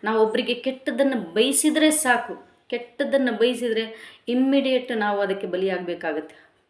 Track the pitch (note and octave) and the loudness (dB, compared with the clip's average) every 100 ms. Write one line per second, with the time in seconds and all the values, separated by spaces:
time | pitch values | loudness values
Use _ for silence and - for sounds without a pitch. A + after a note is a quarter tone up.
0 | G#3 A3 G#3+ B3 A#3 A#3+ C4 C4 - A#3+ | 0 2 2 2 -2 -2 -4 -6 -6 0
1 | C#4 B3+ E3+ F3+ B3+ - D#4 D4+ D#4 D4+ | 0 0 -4 0 2 4 2 4 4 4
2 | C4 A#3+ - - - _ _ A#3+ A#3 - | 2 0 0 -12 -16 _ _ -8 -8 -6
3 | C#4 C4+ B3+ G#3+ A#3 A#3+ A#3+ A3 A3+ - | 0 2 0 2 0 0 -2 -2 -4 -10
4 | - - - B3 C4 C#4 C4+ B3+ B3+ A3+ | -20 -16 -4 0 4 2 2 0 0 -2
5 | G#3 G3+ G3 G3 F#3+ F3+ F#3+ F3+ F3 E3+ | -2 0 -2 -2 -4 -2 -2 -2 -4 -6
6 | E3+ D3+ D#3 - _ _ _ | -4 -6 -8 -20 _ _ _